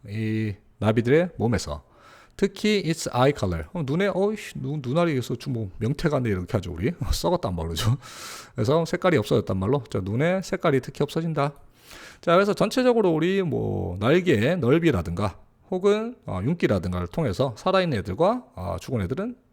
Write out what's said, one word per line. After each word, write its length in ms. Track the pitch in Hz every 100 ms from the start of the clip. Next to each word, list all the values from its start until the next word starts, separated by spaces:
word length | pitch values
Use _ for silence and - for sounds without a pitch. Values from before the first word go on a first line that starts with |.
| 110
이 460 | 107 110 110 110 98 _ _
나비들의 520 | 107 113 117 151 175 -
몸에서. 460 | 143 110 - 73 _ _ - - - -
특히 400 | 196 196 214 208 156
its 240 | 160 -
eye 200 | 120 131 143
color. 300 | - 85 78
어, 100 | 180 135
눈에, 240 | 156 202
어이씨, 400 | 180 202 214 - -
눈, 220 | 135 151
눈알이 360 | 123 147 170 135
있어. 160 | 120 131
좀 180 | -
뭐, 160 | 120 104 -
명태가 420 | 113 147 156 143
네, 80 | 120
이렇게 240 | 92 87
하죠, 180 | 110 87
우리. 180 | 80 107 175
<laughs> 80 | -
썩었단 440 | - 165 175 113 87
말로죠. 420 | 82 82 110 131 - - - - - -
그래서 300 | 117 156 160
색깔이 320 | 175 185 151
없어졌단 400 | 104 123 - 98
말로. 260 | 98 139 117
자, 100 | 110
눈의 400 | 95 110 160 190
색깔이 360 | 175 185 175 135
특히 220 | - -
없어진다. 500 | 147 170 165 151 143 - - _ - - - -
자, 120 | -
그래서 200 | 170 202
전체적으로 580 | 190 196 262 254 233 196
우리 320 | 160 170 196
뭐, 540 | 180 117 107 98 92 92
날개의 580 | 107 170 180 117 120 180
넓이라든가, 800 | 120 156 165 117 85 87 101 - - _ _
혹은, 460 | 185 196 208 226 254 -
어, 140 | 98
윤기라든가를 680 | 104 175 175 101 90 90 87
통해서 460 | - 147 92 131 107
살아있는 420 | 190 190 180 117
애들과, 460 | 101 95 175 247 - -
어, 220 | 90 90
죽은 220 | - 127
애들은 340 | 90 - 220 240 _